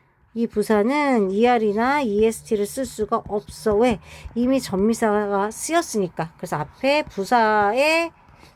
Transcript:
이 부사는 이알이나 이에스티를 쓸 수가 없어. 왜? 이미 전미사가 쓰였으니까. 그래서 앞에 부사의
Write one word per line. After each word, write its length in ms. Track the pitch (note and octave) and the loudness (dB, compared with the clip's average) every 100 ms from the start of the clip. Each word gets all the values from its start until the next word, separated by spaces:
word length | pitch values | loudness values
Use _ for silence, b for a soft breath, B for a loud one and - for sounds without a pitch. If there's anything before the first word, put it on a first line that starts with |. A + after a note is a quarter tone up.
| b b _ | b b _
이 140 | A3+ A#3 | -4 -2
부사는 840 | G#3+ G#3 G#3+ G#3 D4 C#4+ B3 F#3+ | -2 2 2 2 2 2 2 2
이알이나 680 | G3 A#3+ A#3+ A3 G3+ A#3+ D4 | 2 4 4 2 0 0 0
이에스티를 640 | B3+ G3+ A3 A3+ - G#3+ G3+ | 0 2 2 0 -4 -2 -2
쓸 200 | - C4 | -4 -8
수가 380 | - G#3 A3+ - | -6 -2 -2 -2
없어. 480 | G#3 - - A3 G#3 | -6 -6 -4 0 2
왜? 240 | B3 G#3 B B B | 2 0 B B B
이미 280 | A3+ B3 C4+ | -2 0 0
전미사가 920 | B3+ F#3 G#3 A3+ A3 G#3 G#3 G3+ G#3 | -2 0 0 2 0 0 0 -2 -2
쓰였으니까. 840 | A3+ - E4 E4 A3+ F3+ - E3 - | -6 -2 -2 0 -4 -4 -4 -10 -10
그래서 180 | F3 D#3 | -8 -6
앞에 480 | D3+ - C4 D4 | -8 -4 0 0
부사의 1080 | D4 - F#3+ B3 A3 G#3+ G3+ A#3+ D4+ D#4+ E4+ - B B B | -2 -8 0 2 4 2 2 2 2 0 -2 -8 B B B